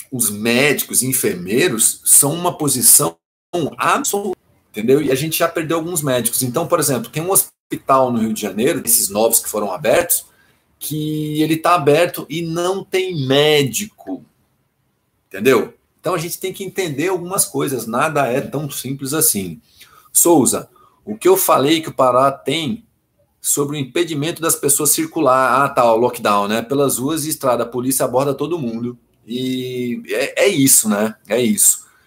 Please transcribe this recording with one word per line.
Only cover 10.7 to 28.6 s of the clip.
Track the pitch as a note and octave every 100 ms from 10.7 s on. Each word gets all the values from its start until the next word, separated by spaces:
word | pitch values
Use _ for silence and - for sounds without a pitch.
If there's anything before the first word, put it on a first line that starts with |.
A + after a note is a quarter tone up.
| _
que | - D3+ D3+ D#3 D3+ D3+
ele | D3+ D#3+
tá | E3 F3
aberto | C#3 D3 E3+ - -
e | D#3+
não | E3+ E3 F3 G3
tem | - F#3+ F#3 E3+ C3
médico, | C#3 D3+ D3+ C3+ - - - - C#4 - _ _ _ _ _ _ _ _ _ _
entendeu? | F#2+ A#2+ A#2 - - _ _
Então | D#3+
a | F3+
gente | E3+ -
tem | F#3+
que | F#3
entender | F#3+ - F3+ C3+ F3+
algumas | F#3 F3 F#3+
coisas, | - C3+ D3 B2+ A2+
nada | A#2+ D#3 D3 B2+
é | B2+
tão | A2 C#3 D3
simples | - B2+ C#3 C3+
assim. | D#3 - G#2 F#2 D#2 _ _ - - _
Souza, | - E3+ D#3+ A2 G2+ - _ _ _
o | - G#2+
que | F3
eu | F#3+
falei | - D3 C#3 E3
que | D#3
o |
Pará | - B2+ B2 C#3
tem | C3+ - D#3 D3 - _ _ _ _ _ _
sobre | - - C#3+ D3+
o |
impedimento | B2+ E3+ E3+ D3+ D3+ E3
das | D#3+ -
pessoas | C#3+ - D3
circular, | - D#3 E3+ C#3 C3 B2+ B2+
ah, | C#3
tá, | C3+ A#2+
o | A2+
lockdown, | A#2+ A#2+ G#2+ G2+ G2+
né? | A2
Pelas | A2+ C#3 C#3 C3
ruas | C3+ D#3+
e | D3+
estrada, | D3+ C3+ A#2+
a | A#2
polícia | B2+ B2+ C3
aborda | C3 B2 C#3+
todo | C#3 D3+
mundo. | E3+